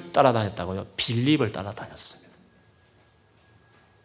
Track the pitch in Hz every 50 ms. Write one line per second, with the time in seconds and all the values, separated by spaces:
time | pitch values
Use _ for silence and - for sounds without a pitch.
0 | - - - 156 - - 113 113 107 98 - 90 87 92 92 98 101 - - -
1 | - - 117 120 123 143 156 143 120 98 - 87 98 101 98 - - - - -
2 | - - - - - - - - - _ _ _ _ _ _ _ _ _ _ _
3 | _ _ _ _ _ _ _ _ _ _ _ _ _ _ _ _ _ _ _ _